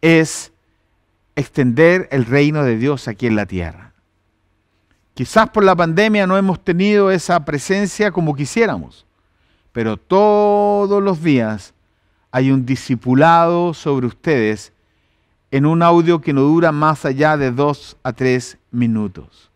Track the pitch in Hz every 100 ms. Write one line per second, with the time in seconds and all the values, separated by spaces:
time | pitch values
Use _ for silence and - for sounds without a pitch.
0 | 165 165 160 - - _ _ _ _ _
1 | _ _ _ - 139 - 127 117 165 180
2 | - 135 113 135 147 156 139 113 131 139
3 | - 107 120 107 101 92 85 78 - _
4 | _ _ _ _ _ _ _ _ _ _
5 | _ - 127 220 226 - 196 175 170 165
6 | 220 208 190 190 196 175 - 175 196 208
7 | 196 190 - 175 143 147 - 190 202 -
8 | 208 180 165 139 143 - 226 117 67 -
9 | _ _ _ _ _ _ _ - 110 104
10 | _ 185 208 208 208 208 208 202 202 202
11 | 202 175 165 135 113 107 - _ _ _
12 | _ _ _ 127 131 135 123 131 - 123
13 | 127 127 156 170 170 175 175 160 - 139
14 | 123 - - 143 107 107 - _ _ _
15 | _ _ _ _ _ 135 147 165 170 170
16 | 165 170 143 143 139 160 170 151 156 151
17 | 151 135 151 151 135 123 143 143 - -
18 | 131 123 131 127 120 - _ 120 120 110
19 | 104 95 71 _ _